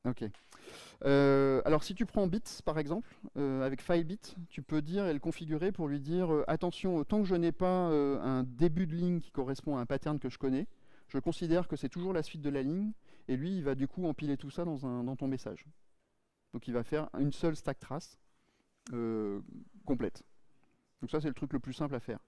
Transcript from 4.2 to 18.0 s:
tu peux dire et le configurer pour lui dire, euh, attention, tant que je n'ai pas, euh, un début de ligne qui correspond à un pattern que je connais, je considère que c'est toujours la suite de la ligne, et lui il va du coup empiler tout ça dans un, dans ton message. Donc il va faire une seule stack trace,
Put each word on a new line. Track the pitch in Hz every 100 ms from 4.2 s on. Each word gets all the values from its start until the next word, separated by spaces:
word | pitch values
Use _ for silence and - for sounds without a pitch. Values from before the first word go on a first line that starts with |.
| - - 170
tu | -
peux | 139 156
dire | 147 190 190
et |
le | 143
configurer | 165 - 160 151 185
pour | 196 156
lui | 143
dire, | 139 175 180
euh, | 151 -
attention, | 160 175 - 190 170
tant | 143 214
que | 196
je | 180
n'ai | 170
pas, | 160 185 185 175
euh, | 151 143 135
un | 117 131
début | 127 120 170 160 180
de | 165
ligne | 180 175
qui | -
correspond | - 127 135 - 139
à |
un | 120
pattern | 139 156 151
que | 127
je | -
connais, | 135 131 208 - - - -
je | -
considère | 170 170 170 170 175
que | 147
c'est | 139
toujours | 175 185
la | 180
suite | 151 160
de | 147
la | 139
ligne, | 135 175 214 - - - -
et | 131
lui | 160 190
il |
va | 139 135
du | 139
coup | - 175
empiler | 139 151 139
tout | 143
ça | 156
dans | 170 143 131
un, | 123
dans | 120 135
ton | 135
message. | 131 - 90 151 - - _ _ _ _ _ _
Donc | 123 -
il |
va | 120
faire | 117 151 156 -
une | 143
seule | - 165 151
stack | - 135
trace, | - 139